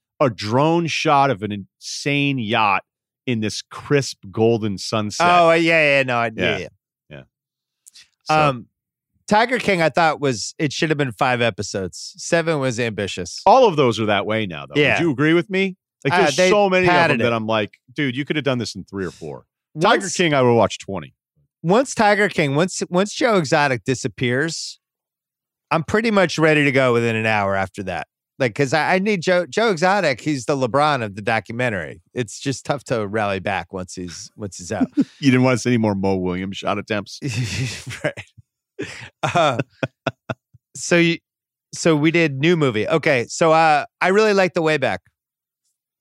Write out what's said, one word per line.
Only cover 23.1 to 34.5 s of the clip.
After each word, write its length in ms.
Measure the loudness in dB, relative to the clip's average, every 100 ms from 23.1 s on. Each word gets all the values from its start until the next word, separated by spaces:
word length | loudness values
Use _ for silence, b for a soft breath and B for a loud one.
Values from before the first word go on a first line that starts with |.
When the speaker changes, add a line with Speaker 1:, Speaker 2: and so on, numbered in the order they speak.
Speaker 2:
Joe 240 | 0 0 2
Exotic 460 | 2 2 2 0 -4
disappears, 920 | -4 -6 -4 -2 0 -2 -6 -12 -16 _ _ _ _ _ _ _ _ -4
I'm 120 | -2
pretty 280 | 0 0 2
much 260 | 2 2 2
ready 280 | 2 4 4
to 60 |
go 180 | 4 4
within 240 | 2 2 0
an 100 | 0
hour 300 | 0 0 0
after 280 | -4 -6
that. 240 | -8 -8 -10 _ _ -4
Like, 160 | -2 0
'cause 180 | 0
I, 220 | 0 2 0
I 40 |
need 220 | 0 -2
Joe, 240 | 0 0 0
Joe 240 | 0 0
Exotic. 520 | 2 0 2 0 -2
He's 240 | -4 -4 -2
the 100 | -2
LeBron 480 | 0 2 2 0
of 120 | -4 -6
the 60 |
documentary. 800 | -2 -2 -4 -4 -4 -4 -8 -12 _
It's 260 | -8 -8 -8
just 260 | -8 -6 -4
tough 200 | -6 -4
to 200 | -4 -2
rally 360 | -2 -2 -2
back 320 | -4 -6 -6
once 220 | -10 -12 -12
he's, 360 | -12 -14 -18 -14
once 200 | -14